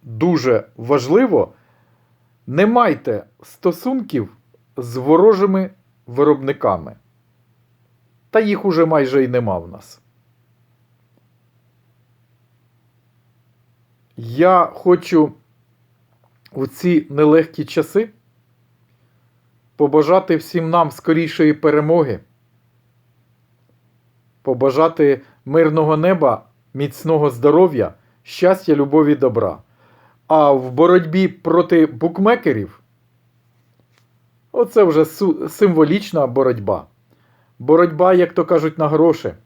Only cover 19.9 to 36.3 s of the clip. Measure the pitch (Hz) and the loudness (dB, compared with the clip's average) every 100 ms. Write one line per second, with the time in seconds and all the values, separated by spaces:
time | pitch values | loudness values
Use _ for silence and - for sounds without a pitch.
19.9 | 151 151 185 190 160 - 175 165 170 160 | 2 2 0 0 -4 -2 -6 -2 0 -2
20.9 | 143 - 165 165 - 156 151 156 147 151 | -4 -4 -2 -2 0 0 2 0 0 0
21.9 | 170 143 104 _ _ _ _ _ _ _ | 0 -2 -6 _ _ _ _ _ _ _
22.9 | _ _ _ _ _ _ _ _ _ _ | _ _ _ _ _ _ _ _ _ _
23.9 | _ _ _ _ _ - 127 135 135 160 | _ _ _ _ _ -6 -2 0 2 0
24.9 | 160 147 135 - _ - 151 165 151 156 | 2 0 0 -6 _ -4 0 0 0 0
25.9 | 156 170 190 147 110 _ _ _ 135 143 | 0 0 0 0 -2 _ _ _ -8 -8
26.9 | - 160 160 147 120 139 156 185 139 92 | -8 -4 0 0 0 2 4 2 2 -6
27.9 | - _ _ _ - 175 185 185 147 139 | -6 _ _ _ -2 0 0 0 -2 2
28.9 | 151 147 147 127 110 104 78 _ _ _ | 2 2 2 0 -2 -4 -6 _ _ _
29.9 | _ _ _ _ 156 147 139 127 127 170 | _ _ _ _ 2 4 2 -2 0 4
30.9 | 180 165 175 190 - 165 165 170 170 156 | 4 2 -2 -2 -2 -2 0 2 2 0
31.9 | 123 170 175 202 247 175 117 98 - _ | 0 -6 -2 0 0 0 -4 -6 -14 _
32.9 | _ _ _ _ _ _ _ _ _ _ | _ _ _ _ _ _ _ _ _ _
33.9 | _ _ _ _ _ _ - 233 233 190 | _ _ _ _ _ _ -4 0 2 4
34.9 | 151 156 - 196 160 151 - 208 160 151 | 4 0 0 -2 -2 -6 0 0 2 2
35.9 | 190 202 170 135 | 0 -4 -2 -2